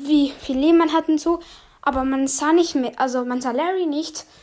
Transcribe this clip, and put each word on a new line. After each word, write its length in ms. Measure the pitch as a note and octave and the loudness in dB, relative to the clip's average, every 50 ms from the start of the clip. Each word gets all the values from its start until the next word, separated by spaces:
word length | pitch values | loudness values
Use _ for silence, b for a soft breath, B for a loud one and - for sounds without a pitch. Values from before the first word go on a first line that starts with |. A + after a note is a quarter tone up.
wie 300 | C#4 C#4 D#4 C#4+ C#4+ C#4 - - | -2 2 2 2 2 2 -2 -10
viel 180 | - - C4 C4 | -8 -6 -4 0
Leben 220 | C#4+ D#4+ E4+ E4 | 4 4 6 6
man 120 | E4+ D#4 | 4 4
hat 160 | D#4 D#4+ D#4 - | 0 -2 0 0
und 120 | D#4 D4+ | -2 0
so. 200 | - E4 E4+ E4+ B B B B B B B B B | 2 0 -2 -2 B B B B B B B B B
Aber 200 | C#4+ B3+ C4 C4 | -2 -2 0 -2
man 240 | C4+ C4+ C4+ C4+ C4+ | -2 0 0 -2 -2
sah 240 | - - D4 D4+ | -2 -2 0 2
nicht 220 | E4 F4 E4+ E4 - | 4 4 2 2 0
mehr, 200 | C#4 B3 A#3 - - | -2 -2 -2 -2 -2
also 280 | C4+ C4 A#3+ B3+ B3 | -2 -2 0 -2 -2
man 160 | B3 B3 B3+ | -2 -4 -4
sah 100 | B3+ B3+ | -4 -4
Larry 340 | A3+ C4 D#4+ F4+ F#4+ F#4 F4 | -2 -2 -2 -2 -2 -2 -2
nicht. 400 | D#4 C#4+ D4+ D#4+ D#4+ D#4 - - b b b | -2 -2 -4 -6 -6 -10 -12 -14 b b b